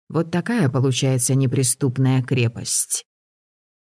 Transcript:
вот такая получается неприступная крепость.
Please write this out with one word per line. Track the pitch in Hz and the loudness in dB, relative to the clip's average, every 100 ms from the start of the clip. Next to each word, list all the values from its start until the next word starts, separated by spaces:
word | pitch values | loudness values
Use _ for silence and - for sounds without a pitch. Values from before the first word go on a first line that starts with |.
| - | -6
вот | 151 165 | -4 -2
такая | 175 170 240 139 | -2 -2 0 2
получается | 127 135 123 135 131 123 | 2 0 0 0 0 2
неприступная | 135 131 135 131 - 139 127 131 131 | 2 2 2 0 0 -2 0 2 0
крепость. | 123 131 117 98 90 - - - - _ _ _ _ _ _ _ | 0 0 0 -4 -4 -4 -2 -6 -8 _ _ _ _ _ _ _